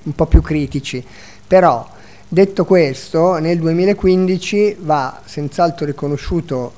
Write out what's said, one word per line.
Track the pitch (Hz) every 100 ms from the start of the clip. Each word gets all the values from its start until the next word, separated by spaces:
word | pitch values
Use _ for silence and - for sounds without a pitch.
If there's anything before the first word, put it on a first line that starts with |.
un | 160
po' | - 156
più | 170
critici. | - 151 135 143 - 127 - - - - -
Però, | 185 175 120 - - - - -
detto | 170 196 196
questo, | 175 185 147 127 - 160 175 170
nel | 160 175
duemilaquindici | 160 165 190 196 185 185 185 185 - 208 208 202
va | 165 147 131 -
senz'altro | - - 143 - 170 165
riconosciuto, | 147 143 143 143 - 175 156 131 123